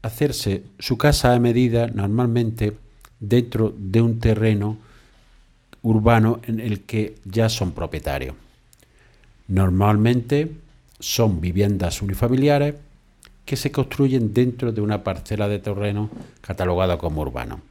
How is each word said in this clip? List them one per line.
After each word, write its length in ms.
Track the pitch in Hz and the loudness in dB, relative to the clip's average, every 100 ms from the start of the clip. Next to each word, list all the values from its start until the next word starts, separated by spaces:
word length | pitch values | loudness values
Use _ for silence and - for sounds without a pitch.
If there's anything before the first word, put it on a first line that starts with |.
hacerse 600 | 110 - 147 - 104 98 - - | -10 -2 -2 -2 -2 -4 -6 -14
su 180 | - 120 | -4 0
casa 360 | 147 143 127 | 2 4 4
a 60 | 123 | 4
medida 480 | 120 120 127 117 117 | 4 4 2 2 0
normalmente 880 | 107 98 110 123 117 113 113 107 104 - _ - _ | -2 -2 0 0 0 -2 -2 -4 -6 -20 _ -20 _
dentro 540 | 101 120 120 110 110 - | 0 0 2 0 -2 -2
de 240 | 98 110 | 0 2
un 200 | 117 113 | 2 2
terreno 580 | 113 107 110 104 104 110 - - _ _ _ _ _ _ _ - | 0 2 2 2 0 -6 -14 -20 _ _ _ _ _ _ _ -6
urbano 580 | 113 110 110 117 113 117 - | 2 4 6 6 4 0 -4
en 140 | 113 | -6
el 220 | 117 98 | -4 -6
que 320 | - 110 107 - 95 | -4 -4 -4 -8 -6
ya 240 | 95 110 | 0 0
son 240 | - 92 | 0 -4
propietarios. 640 | 76 - 76 73 67 65 71 - _ _ _ _ _ _ _ _ _ - | -4 -8 -6 -6 -6 -8 -12 -20 _ _ _ _ _ _ _ _ _ -4
Normalmente 1000 | 95 95 92 101 104 110 123 117 143 160 - - _ _ _ | 2 2 4 4 4 4 2 0 -2 -2 -8 -20 _ _ _
son 420 | - - 113 85 | -6 0 2 2
viviendas 600 | 87 90 101 98 90 - | -2 0 0 0 -2 -4
unifamiliares 760 | 101 95 120 131 143 143 147 143 - _ _ _ - _ | -6 -2 0 2 2 2 0 -4 -18 _ _ _ -20 _
que 140 | - 139 | -8 -4
se 140 | 143 | -2
construyen 640 | - 131 - 139 131 110 | -2 -4 0 2 2 2
dentro 380 | 104 123 120 120 | 2 0 0 -4
de 80 | 113 | -2
una 240 | 104 104 | -2 -2
parcela 460 | - 95 - 104 104 | -4 -6 -6 -2 -2
de 100 | 101 | -2
terreno 500 | 104 101 104 101 104 - - _ | -4 -4 -4 -2 -6 -8 -20 _
catalogada 580 | - 92 90 87 95 85 | -12 -4 -2 0 0 0
como 240 | 85 78 | -2 -4
urbano. 380 | 73 62 60 - - | -6 -6 -10 -12 -16